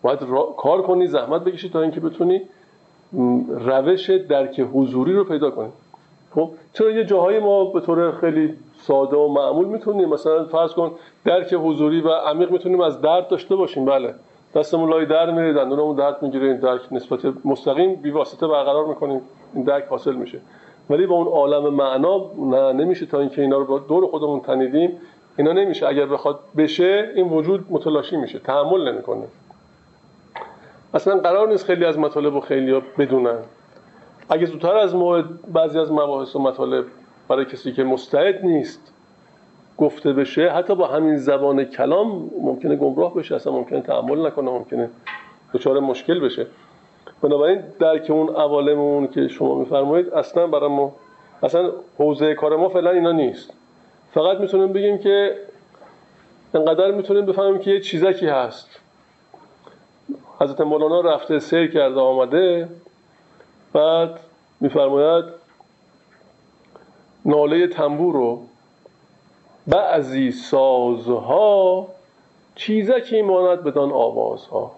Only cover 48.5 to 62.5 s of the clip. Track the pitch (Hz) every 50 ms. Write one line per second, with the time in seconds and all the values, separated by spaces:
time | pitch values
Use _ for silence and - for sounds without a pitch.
48.5 | 147 147 143 147 147 147 147 143 143 143 139 135 - 143 135 131 - - - 131
49.5 | 135 135 131 127 - 139 139 143 156 175 180 175 - 156 139 - - 170 175 170
50.5 | 156 143 143 147 143 139 139 139 139 - - - - - - - - - - 135
51.5 | 165 170 180 175 - - - - _ - 147 151 147 139 151 156 151 - 156 151
52.5 | 156 156 175 185 190 180 170 175 180 175 170 170 165 160 143 120 123 - - -
53.5 | - _ _ _ _ _ _ _ _ _ _ _ - 160 156 180 196 190 202 190
54.5 | 202 190 190 190 190 202 196 208 202 196 - 196 202 202 202 196 - - - -
55.5 | - - _ _ - - - - - _ _ _ _ _ _ _ _ _ _ _
56.5 | - 156 156 160 160 160 190 196 202 202 185 - 196 202 202 190 185 190 196 196
57.5 | 196 190 190 196 196 196 196 - - 160 175 196 185 185 190 156 143 131 123 113
58.5 | - - - _ - - _ _ _ _ _ _ _ _ _ _ - - - _
59.5 | _ _ _ - - _ _ _ _ _ _ - 277 - - - - - - 139
60.5 | 139 - 156 151 151 151 156 156 165 175 175 170 151 143 - - 160 147 - -
61.5 | 165 165 170 156 156 151 139 135 131 135 131 131 131 131 127 123 147 170 190 180